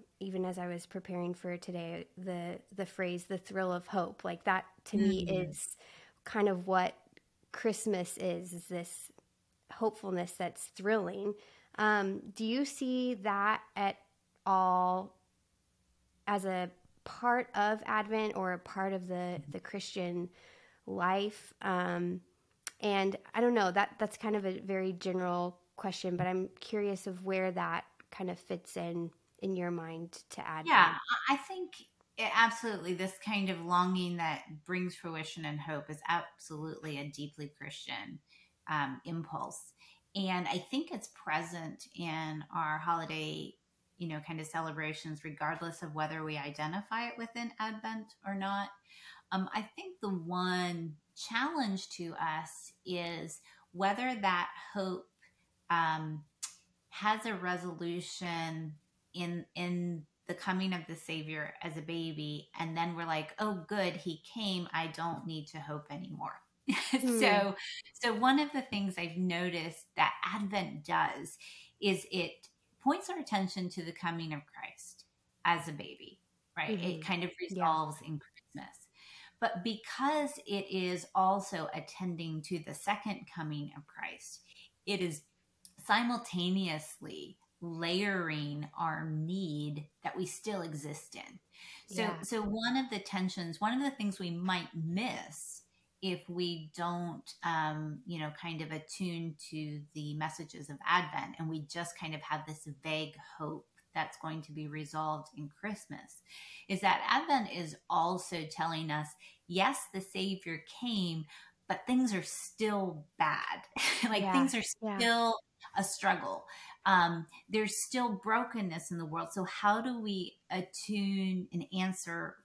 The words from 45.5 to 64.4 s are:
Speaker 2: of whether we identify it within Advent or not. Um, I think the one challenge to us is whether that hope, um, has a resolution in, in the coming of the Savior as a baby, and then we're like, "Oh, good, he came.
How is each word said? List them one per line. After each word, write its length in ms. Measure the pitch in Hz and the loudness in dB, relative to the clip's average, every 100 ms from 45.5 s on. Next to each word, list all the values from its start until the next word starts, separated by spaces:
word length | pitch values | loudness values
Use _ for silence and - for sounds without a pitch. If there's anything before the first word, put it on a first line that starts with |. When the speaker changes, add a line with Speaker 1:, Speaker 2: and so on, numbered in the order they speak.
| 160 170 160 | -2 -4 -8
Speaker 2:
of 140 | 160 151 | -6 -2
whether 280 | 151 160 | -2 -2
we 140 | 156 147 | -4 -4
identify 720 | 147 147 156 190 202 226 240 | -4 -4 -2 -4 -4 -4 -4
it 100 | 240 | -6
within 340 | 226 240 233 - | -8 -6 -6 -4
Advent 480 | 220 214 220 220 208 - 196 | -4 -4 -6 -6 -10 -10 -6
or 80 | 196 | -2
not. 340 | 196 196 202 - _ - - - - | 0 0 -4 -8 _ -20 -20 -18 -4
Um, 180 | 190 185 | -2 -2
I 120 | 220 208 - | -4 -6 -10
think 240 | 381 - | -14 -6
the 100 | 202 | -4
one 840 | 180 165 180 180 180 180 170 165 151 _ - | -2 -2 0 2 2 2 0 -4 -8 _ -12
challenge 760 | - 226 285 320 220 190 - - | -2 0 2 2 0 0 -4 -8
to 160 | 170 - | -6 -2
us 520 | 165 156 160 - - - 180 | -2 -2 -4 -10 -14 -12 -6
is 560 | 175 170 165 160 - - - _ | -4 -2 -4 -6 -10 -16 -20 _
whether 420 | 175 196 208 254 226 | 2 2 4 0 2
that 280 | 196 175 175 - - 202 | 4 4 2 -4 -6 -2
hope, 320 | 190 180 - _ - _ _ _ - | -2 -4 -8 _ -20 _ _ _ 0
um, 520 | 170 160 160 156 156 - _ - - _ _ _ | 4 4 2 -2 -6 -10 _ -12 -12 _ _ _
has 360 | - 214 220 226 | 0 2 2 0
a 80 | |
resolution 1400 | 190 180 180 180 160 170 175 - - 175 165 165 160 160 151 _ _ _ 175 | 0 0 0 -2 -4 -2 -2 -4 -6 -2 -2 -2 -2 -6 -8 _ _ _ -6
in, 300 | 175 175 - 175 | -2 -2 -6 -4
in 500 | 175 180 175 170 - _ - | -2 0 0 -2 -8 _ -8
the 60 | 175 | -4
coming 380 | 190 185 185 | 0 0 0
of 80 | 180 160 | -2 -4
the 80 | 160 | -8
Savior 580 | - 160 156 156 147 - | -6 -4 -4 -4 -6 -8
as 120 | 170 156 | -8 -6
a 60 | |
baby, 680 | 156 170 165 151 151 147 - - | -4 -4 -2 -4 -4 -6 -6 -4
and 180 | 165 165 | -2 0
then 180 | 175 165 | 0 -2
we're 100 | 165 | -2
like, 260 | 156 156 - | -2 -2 -2
"Oh, 260 | 214 190 156 | -2 -2 -2
good, 260 | 208 180 170 | 0 2 0
he 240 | 175 160 - | -4 -6 -8
came. 360 | 233 | -4